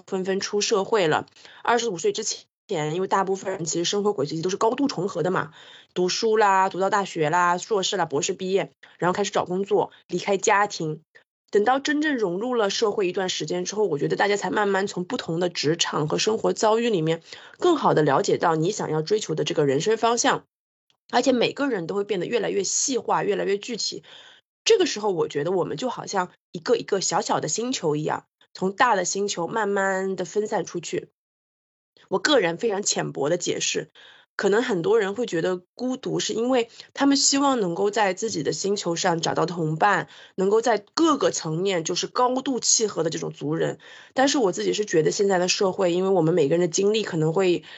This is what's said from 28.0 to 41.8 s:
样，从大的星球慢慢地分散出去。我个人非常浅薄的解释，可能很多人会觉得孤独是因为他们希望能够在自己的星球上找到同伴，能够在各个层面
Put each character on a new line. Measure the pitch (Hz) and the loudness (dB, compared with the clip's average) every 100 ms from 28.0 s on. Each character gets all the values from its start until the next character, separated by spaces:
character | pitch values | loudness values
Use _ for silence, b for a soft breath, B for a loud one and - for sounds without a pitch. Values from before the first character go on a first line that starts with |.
样， | 156 120 - _ _ - | -2 -4 -8 _ _ -6
从 | 185 | -2
大 | 196 247 196 | 2 4 4
的 | 180 | 0
星 | 196 202 | -2 -4
球 | 180 170 | -4 -4
慢 | 226 202 | -2 0
慢 | 196 196 190 190 185 | 0 0 0 -2 -4
地 | 180 | -4
分 | 208 214 | -4 -2
散 | 208 165 | -4 -4
出 | 175 | -8
去。 | 156 180 - _ _ _ _ _ _ _ _ b - | -6 -8 -8 _ _ _ _ _ _ _ _ b -6
我 | 190 | -2
个 | - 277 | 2 2
人 | 170 170 | 2 0
非 | - | -2
常 | 185 | -2
浅 | - 185 151 | -2 -2 -4
薄 | 151 143 | -4 -2
的 | 175 | -2
解 | - - | -2 -4
释， | - 160 156 B B B _ - | -4 -4 -6 B B B _ -4
可 | 196 | 2
能 | 208 | 2
很 | 254 185 | 2 -2
多 | 175 226 | 2 2
人 | 196 202 | 0 -2
会 | 226 | -4
觉 | 165 | -2
得 | 180 180 - - | -2 -2 -8 -8
孤 | 254 254 | -6 -4
独 | 180 160 | -4 -4
是 | 214 | -2
因 | 208 247 | -2 0
为 | 262 466 B B | 0 0 B B
他 | - 277 | 0 2
们 | 277 | 4
希 | - 277 | 4 4
望 | 285 247 | 2 2
能 | 180 170 | 0 0
够 | 202 | 0
在 | 220 196 | 2 0
自 | 185 226 | 0 -4
己 | 190 | -2
的 | 139 | -2
星 | 156 196 202 | -2 -2 -2
球 | 175 165 | -2 -2
上 | 190 165 | 0 0
找 | - | 0
到 | 156 160 | 0 0
同 | 175 156 160 | -2 -2 2
伴， | 202 180 151 B B - | 2 2 -2 B B -2
能 | 190 | 2
够 | 220 | 2
在 | 240 214 - | 2 0 -2
各 | - 330 262 | 0 2 4
个 | 175 | 0
层 | - 165 160 | 0 -4 -2
面 | 196 180 | 0 0